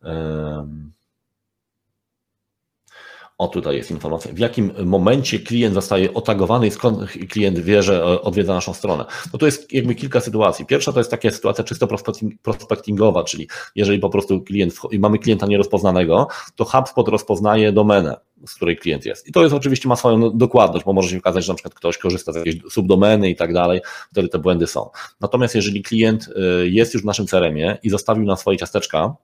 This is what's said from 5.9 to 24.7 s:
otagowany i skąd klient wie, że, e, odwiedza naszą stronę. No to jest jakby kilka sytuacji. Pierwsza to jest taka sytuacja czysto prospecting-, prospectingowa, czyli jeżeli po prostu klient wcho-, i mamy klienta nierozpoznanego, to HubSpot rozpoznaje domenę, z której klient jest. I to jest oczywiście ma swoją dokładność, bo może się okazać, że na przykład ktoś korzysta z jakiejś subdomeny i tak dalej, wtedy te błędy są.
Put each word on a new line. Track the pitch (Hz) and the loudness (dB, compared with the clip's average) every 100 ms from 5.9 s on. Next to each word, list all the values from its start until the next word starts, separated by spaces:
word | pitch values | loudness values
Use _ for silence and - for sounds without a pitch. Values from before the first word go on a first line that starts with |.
| 98 95 | 0 0
otagowany | 117 113 101 92 120 107 | -2 -2 0 2 2 0
i | |
skąd | - 123 104 95 - 92 | 0 -2 -2 -6 -12 -8
klient | 110 98 87 | -2 0 0
wie, | 85 104 | 2 4
że, | 95 92 | 4 2
e, | 87 90 | 2 0
odwiedza | 90 92 92 | 0 -2 0
naszą | 92 90 | 0 -4
stronę. | 87 104 80 - - - | -6 -4 -4 -4 -12 -12
No | - | 0
to | 151 | 0
jest | 147 - | 0 -4
jakby | 131 120 | -2 -2
kilka | 117 139 131 | -4 -2 -2
sytuacji. | 117 107 101 - - | 0 2 2 0 -2
Pierwsza | 139 143 | -2 0
to | 127 | 0
jest | 117 | -2
taka | 117 113 | 0 -2
sytuacja | 107 - 107 | 0 -2 -2
czysto | - - 98 | -6 -2 -2
prospecting-, | 107 - 101 107 - | -2 -6 -6 -8 -8
prospectingowa, | - 98 - 107 - 101 107 87 | -8 -8 -4 -6 -4 2 2 2
czyli | 80 80 78 - - | -4 -8 -10 -14 -12
jeżeli | - 101 101 | -2 0 2
po | 95 | 0
prostu | 101 98 95 | -2 0 -2
klient | - 101 90 | -2 -2 -2
wcho-, | - - | -4 -6
i | 107 | 0
mamy | 104 104 | 2 2
klienta | - 104 101 | 2 0 2
nierozpoznanego, | 101 98 101 95 90 85 87 143 - - - | 2 2 2 2 2 4 2 2 -4 -16 -8
to | |
HubSpot | 113 131 - - 107 | 0 0 0 0 0
rozpoznaje | 104 - 95 104 110 107 | 0 0 0 2 4 4
domenę, | 101 107 101 80 62 _ _ - | 4 4 4 2 -6 _ _ -20
z | |
której | - 85 82 | -6 -4 -2
klient | 85 73 57 | -4 -4 -6
jest. | 53 - | -10 -2
I | |
to | 175 | 4
jest | 165 | 4
oczywiście | 143 139 131 131 | 4 0 -2 0
ma | 120 | 2
swoją | 123 113 117 110 | 4 4 4 2
dokładność, | 123 127 98 87 | 4 6 4 2
bo | 95 | 0
może | 98 90 | 0 0
się | 90 | 0
okazać, | 92 92 | -2 -2
że | 87 | -4
na | 87 | -6
przykład | - | -10
ktoś | _ 85 85 | _ -6 -2
korzysta | 92 87 - | -4 -4 -6
z | 80 | -6
jakiejś | 85 80 - | -6 -6 -6
subdomeny | - 92 92 101 107 95 | -4 4 6 6 4 2
i | 85 | 0
tak | 85 | 0
dalej, | 87 87 92 - - - | 2 2 0 -4 -18 -6
wtedy | - 87 | -2 -2
te | 87 | 0
błędy | 82 87 | 0 2
są. | 82 | 0